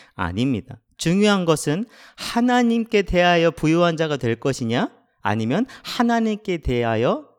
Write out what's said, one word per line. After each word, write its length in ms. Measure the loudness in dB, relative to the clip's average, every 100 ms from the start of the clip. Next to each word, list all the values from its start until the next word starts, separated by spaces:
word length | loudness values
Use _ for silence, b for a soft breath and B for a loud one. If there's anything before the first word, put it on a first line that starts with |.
| B
아닙니다. 640 | -8 -6 -2 -2 -2 -6 -16 _ -6
중요한 480 | -2 2 2 2
것은 420 | 2 0 0 -4 -6 B B -14
하나님께 840 | -8 -2 2 2 2 0 0 -2
대하여 480 | 0 2 4 4 2
부유한 460 | 2 2 4 2 0
자가 200 | -2 -2
될 200 | -2 -2
것이냐, 580 | -2 -2 -2 -2 -2 -6 _ _
아니면 440 | -4 -2 -2 -2 -4 B
하나님께 760 | -8 -2 0 0 0 -4 -6 -6
대하여 720 | -2 -2 0 0 0 -2 -6